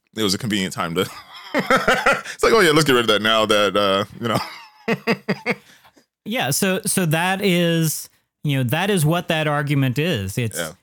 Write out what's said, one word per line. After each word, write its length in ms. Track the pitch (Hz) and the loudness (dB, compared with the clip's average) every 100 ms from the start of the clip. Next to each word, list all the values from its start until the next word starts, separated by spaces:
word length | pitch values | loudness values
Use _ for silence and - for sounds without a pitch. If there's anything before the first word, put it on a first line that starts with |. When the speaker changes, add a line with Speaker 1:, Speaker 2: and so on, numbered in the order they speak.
| _ 110 | _ -4
Speaker 1:
it 60 | |
was 120 | 104 | -2
a 40 | 98 | -2
convenient 340 | 110 104 92 | -2 -2 -2
time 200 | 110 85 | -4 -2
to, 60 | 85 | -2
<laughs> 520 | 98 - - - - | -4 -6 -20 -20 -6
it's 880 | 285 - 262 - - - - - - | -4 0 2 2 2 0 -2 -4 -2
like, 100 | - | 2
"Oh 80 | 226 | 4
yeah, 100 | 170 | 6
let's 120 | 151 | 4
get 80 | 147 | 4
rid 80 | 123 | 4
of 40 | 113 | 4
that 140 | 104 | 2
now 240 | 110 110 107 | 2 2 4
that, 300 | 104 101 98 | 2 2 2
uh, 280 | 101 98 104 - | 2 0 -2 -6
you 80 | 117 | -4
know." 1300 | - - - - _ - 220 - - - - - - | -2 -4 -12 -20 _ -6 -4 -2 -4 -4 -6 -6 -8
<laughs> 60 | - - _ _ _ _ 208 | -12 -20 _ _ _ _ -8
Speaker 2:
Yeah, 240 | 240 135 | -4 -2
so, 280 | - 196 185 - | 0 0 -2 -2
so 180 | - 175 | -2 0
that 360 | 160 180 190 | 0 0 0
is, 680 | 196 175 170 165 160 - - _ _ _ | 0 2 2 0 0 -4 -10 _ _ _
you 120 | 151 135 | -2 0
know, 60 | |
that 240 | 123 156 202 | 0 0 0
is 160 | 196 | 2
what 240 | 147 175 175 | 2 0 0
that 180 | 160 151 | -2 0
argument 520 | 147 147 143 131 120 | 0 0 0 0 0
is. 400 | 165 123 95 127 | -2 -2 -4 -4
It's, 180 | 113 85 | -4 -4
Speaker 1:
Yeah. 140 | 80 85 | -8 -10